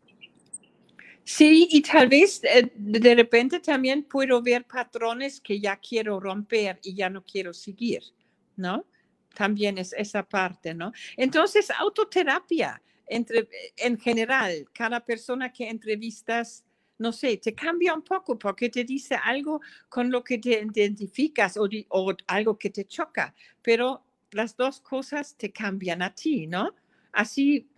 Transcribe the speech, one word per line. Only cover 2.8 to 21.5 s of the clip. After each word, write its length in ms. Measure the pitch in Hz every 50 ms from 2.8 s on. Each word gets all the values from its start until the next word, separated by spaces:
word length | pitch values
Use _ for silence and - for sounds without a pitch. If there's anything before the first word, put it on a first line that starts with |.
| 202 208 214 226 214 247 240
repente 460 | 240 233 240 - 233 247 262 349 349
también 420 | - - 294 262 262 262 269 294 294
puedo 380 | - - 277 269 262 254 240
ver 240 | 240 247 240 240 240
patrones 760 | - - 254 240 - - 233 226 226 233 247 269 277 269 -
que 180 | - - 208 202
ya 200 | 202 202 196 196
quiero 420 | - - 240 220 220 214 202 190
romper 600 | 185 196 185 202 208 - 233 220 208 196 185 - -
y 120 | 190 185
ya 140 | 196 190 185
no 140 | 190 196 -
quiero 300 | - - 196 185 175 170
seguir, 480 | - - - 190 - 233 233 - - - - _ _ _ _ _ _ _ _ _ -
¿no? 280 | 185 175 190 269 381 _ _ _ _ _ _ _ _ _ -
También 440 | - 208 196 214 202 208 202 196 190
es 160 | 180 185 -
esa 300 | - 208 208 - 208 185
parte, 500 | - - 196 185 180 185 - - 165 160
¿no? 180 | 165 175 202 - - - - -
Entonces, 560 | - 254 269 262 320 330 392 - 415 392 -
autoterapia, 1080 | - - - 403 - - 427 415 - 370 339 294 269 359 - - 339 320 208 139 110 - _ _ _ _ _ -
entre, 400 | 214 233 233 - 226 233 226 - - - 90 - - -
en 200 | 220 247 240 214
general, 680 | - 240 233 226 226 226 262 269 233 190 175 156 139 - -
cada 260 | - 233 226 240 240
persona 540 | 233 - 233 220 - - 247 262 262 247 247
que 160 | - 240 214
entrevistas, 960 | 226 220 220 214 214 208 220 226 220 - - - 226 233 233 226 - - _ _ _ _ _ _ _ -
no 160 | 214 233 226
sé, 240 | - - 262 220 190
te 180 | - 226 214
cambia 380 | - 294 320 339 349 349 349 320
un 80 | 320
poco 360 | 311 - 370 370 370 - 247 214
porque 300 | - 202 190 - 247 240
te 160 | - 247 247
dice 320 | 240 262 277 - - 277
algo 460 | 220 - 214 247 277 285 302 311 294 - - - - _ _
con 240 | - 247 247 247
lo 140 | 254 247 240
que 140 | - 254 226
te 220 | 220 247 233 214
identificas 920 | 214 220 208 220 208 202 208 208 208 196 - - 269 311 - - 208 185